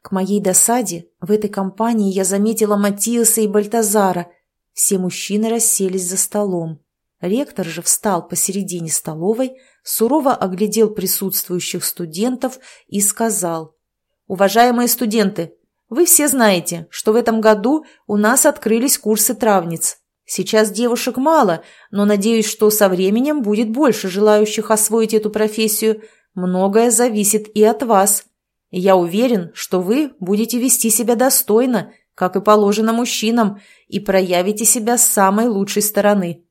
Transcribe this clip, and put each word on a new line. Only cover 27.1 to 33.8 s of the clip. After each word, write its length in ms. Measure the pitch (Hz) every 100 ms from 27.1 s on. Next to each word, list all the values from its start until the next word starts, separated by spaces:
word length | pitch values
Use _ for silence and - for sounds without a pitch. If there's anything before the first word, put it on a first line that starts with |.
| 214 202 214 208 208
и 80 |
от 180 | 214 220
вас. 440 | 247 202 196 - - _ _ _ _
Я 260 | 180 185 185
уверен, 540 | 170 196 254 220 165 -
что 260 | - 185
вы 300 | 180 254 294 _
будете 400 | 180 208 226 240
вести 320 | 254 - 226
себя 240 | - 226 226
достойно, 760 | 262 - - 214 254 226 - _ _
как 220 | - 180 190
и 60 |
положено 520 | 202 214 202 208 220
мужчинам, 680 | 226 240 - 214 240 208 202 _ _